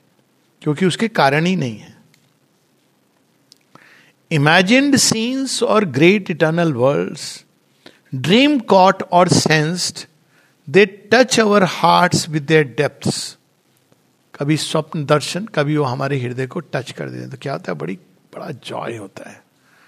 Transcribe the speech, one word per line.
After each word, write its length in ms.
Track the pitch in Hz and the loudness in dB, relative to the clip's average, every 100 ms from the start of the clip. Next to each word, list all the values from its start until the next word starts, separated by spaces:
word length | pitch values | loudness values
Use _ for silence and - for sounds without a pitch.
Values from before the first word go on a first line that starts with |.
| _ _ _ _ _ _ | _ _ _ _ _ _
क्योंकि 240 | - 143 185 | -6 0 0
उसके 220 | - 226 | 0 -4
कारण 380 | - 139 143 170 | 2 2 2 0
ही 100 | 185 | -2
नहीं 220 | 131 107 | -4 -8
है। 180 | - - _ _ _ _ _ _ _ _ _ _ _ _ _ _ _ _ _ _ _ _ _ _ - | -18 -20 _ _ _ _ _ _ _ _ _ _ _ _ _ _ _ _ _ _ _ _ _ _ -4
"Imagined 800 | 160 147 170 190 254 285 262 - | 0 4 4 6 4 4 2 2
scenes 500 | 220 233 262 262 - 233 | 0 -2 -4 -4 -4 0
or 260 | 208 202 123 | 0 0 2
great 320 | 165 208 190 156 | 4 2 0 -2
eternal 360 | 160 165 165 127 | 0 0 0 2
worlds, 680 | 127 156 185 - - - _ _ _ _ - _ - | 0 0 -4 -8 -14 -16 _ _ _ _ -20 _ -12
dream 460 | 131 127 214 285 294 - | -6 2 4 4 2 2
caught 300 | 190 185 190 - | 4 4 2 0
or 180 | 175 180 | 2 4
sensed, 720 | 170 - 156 151 180 - - - _ _ _ _ _ - | 2 2 0 0 -4 -6 -10 -18 _ _ _ _ _ 0
they 160 | 156 208 208 - | 2 2 0 0
touch 240 | 226 262 - | 2 4 2
our 300 | 214 208 180 - | 4 4 2 2
hearts 420 | 165 175 175 - - | 2 4 4 0 -2
with 180 | 156 143 | -6 2
their 200 | 156 143 117 | 2 2 -2
depths।" 560 | 139 - - - - - _ _ _ _ _ _ _ _ _ - | -4 -4 -6 -6 -8 -16 _ _ _ _ _ _ _ _ _ -8
कभी 160 | 143 151 | -2 -2
स्वप्न 500 | - 156 151 165 139 | -2 -6 -6 -6 0
दर्शन, 380 | 151 - 175 | 0 0 -10
कभी 320 | 220 - 147 151 | -6 -4 -2 0
वो 80 | |
हमारे 340 | 139 127 135 139 | -2 -2 -4 -4
हृदय 260 | 127 123 131 | -6 -6 -8
को 140 | 180 | -8
touch 320 | - 139 123 | -8 -8 -8
कर 160 | - 139 | -12 -12
देते 140 | 127 | -10
हैं, 80 | 127 | -14
तो 60 | 131 | -12
क्या 100 | 139 | -10
होता 200 | 151 185 | -8 -8
है? 60 | - | -8
बड़ी, 160 | 151 185 _ _ _ | -8 -10 _ _ _
बड़ा 160 | - - | -16 -14
जॉय 460 | 120 - 120 - 113 | -14 -12 -10 -10 -12
होता 340 | 98 - - | -14 -18 -20
है, 140 | 110 _ _ _ _ | -20 _ _ _ _